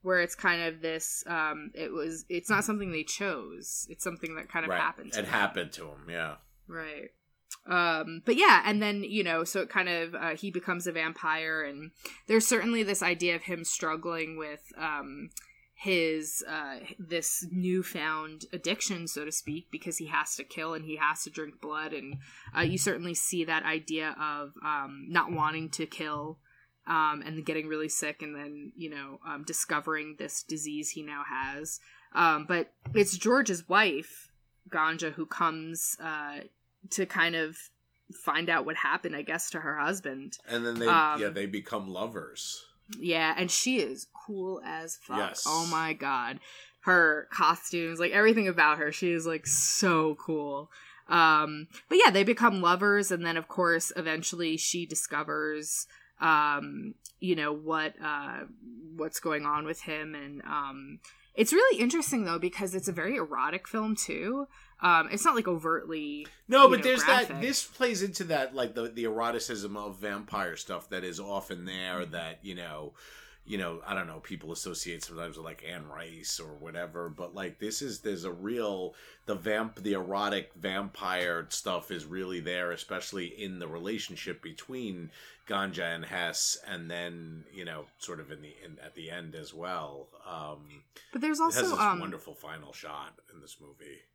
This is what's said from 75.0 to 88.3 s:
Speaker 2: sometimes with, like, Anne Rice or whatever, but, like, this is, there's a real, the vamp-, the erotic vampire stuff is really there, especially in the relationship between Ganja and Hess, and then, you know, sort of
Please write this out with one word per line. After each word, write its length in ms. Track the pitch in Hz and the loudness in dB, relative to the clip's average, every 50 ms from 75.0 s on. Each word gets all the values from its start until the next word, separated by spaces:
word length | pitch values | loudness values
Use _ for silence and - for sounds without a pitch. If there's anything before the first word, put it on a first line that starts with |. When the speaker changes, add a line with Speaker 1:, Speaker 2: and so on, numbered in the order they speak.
Speaker 2:
sometimes 340 | - - 85 82 85 82 76 | -10 -12 -10 -10 -10 -10 -10
with, 80 | 80 80 | -12 -12
like, 200 | 82 78 - - | -12 -14 -12 -12
Anne 220 | 80 90 85 76 76 | -12 -12 -10 -12 -14
Rice 520 | 71 78 85 82 82 80 78 - - - | -14 -14 -14 -14 -14 -10 -8 -6 -6 -6
or 140 | 82 78 76 | -8 -12 -14
whatever, 540 | 73 73 82 80 85 87 80 80 87 85 85 | -14 -14 -10 -8 -8 -8 -6 -6 -8 -8 -8
but, 260 | 76 73 90 87 87 | -8 -10 -10 -10 -8
like, 240 | 98 95 87 80 _ | -8 -8 -8 -8 _
this 240 | 101 110 107 - | -6 -6 -4 -4
is, 180 | 143 131 104 - | -6 -6 -8 -6
there's 240 | - 110 98 85 85 | -4 -4 -4 -4 -6
a 80 | 95 | -8
real, 600 | 87 87 95 107 120 120 113 104 101 92 92 90 - - - - - _ _ | -8 -6 -4 -4 -2 0 0 -2 -2 -2 -6 -6 -8 -12 -20 -20 -20 _ _
the 80 | - 104 | -6 -6
vamp-, 480 | 92 82 107 107 107 110 110 110 - | -4 -2 -2 0 0 -2 -4 -8 -6
the 120 | 95 107 101 | -2 0 0
erotic 580 | 95 92 87 98 98 104 101 104 98 85 - - | 0 0 -2 0 0 0 0 0 -2 -4 -6 -14
vampire 920 | 90 82 98 95 - 104 98 - - 101 90 92 90 90 87 85 82 80 80 | -8 -6 -4 -2 -2 -4 -6 -8 -4 -2 0 0 2 2 0 0 -2 -4 -6
stuff 400 | - - - 104 90 87 - - | -8 -4 -2 -2 -2 -2 -4 -6
is 160 | 95 85 76 | -8 -8 -8
really 340 | 76 87 95 92 92 92 87 | -8 -6 -6 -4 -4 -6 -6
there, 300 | 78 87 90 90 90 87 | -4 -4 -4 -2 -2 -4
especially 560 | 85 82 - - 92 90 - - - 98 87 | -4 -6 -8 -8 -8 -8 -6 -6 -6 -6 -6
in 320 | 85 - - 104 98 92 87 | -8 -8 -10 -10 -10 -8 -8
the 100 | 85 78 | -8 -8
relationship 720 | 80 85 85 98 113 107 - - 90 82 - 95 85 - | -8 -6 -6 -4 -4 -4 -6 -8 -10 -10 -8 -8 -8 -10
between 680 | - 85 78 - - - 131 127 120 107 92 87 85 78 - - - - - _ _ - | -12 -16 -16 -16 -14 -12 -10 -8 -6 -6 -8 -8 -10 -14 -16 -20 -20 -20 -20 _ _ -4
Ganja 460 | 107 98 95 95 85 87 87 85 82 | -2 -2 -2 -2 -4 -4 -4 -4 -4
and 100 | 85 82 | -6 -8
Hess, 540 | 82 95 90 87 85 80 - - - - - - | -6 -4 -4 -2 -2 -2 -2 -2 -2 -2 -4 -6
and 240 | 101 98 87 85 82 | -10 -10 -10 -8 -8
then, 540 | 87 87 87 87 87 85 82 80 80 80 78 - - | -8 -6 -6 -8 -8 -10 -12 -14 -14 -16 -16 -18 -16
you 100 | 95 90 | -12 -12
know, 200 | 85 80 78 76 - _ _ | -10 -10 -12 -14 -16 _ _
sort 220 | - - 87 78 | -12 -12 -12 -12
of 100 | 78 71 | -12 -14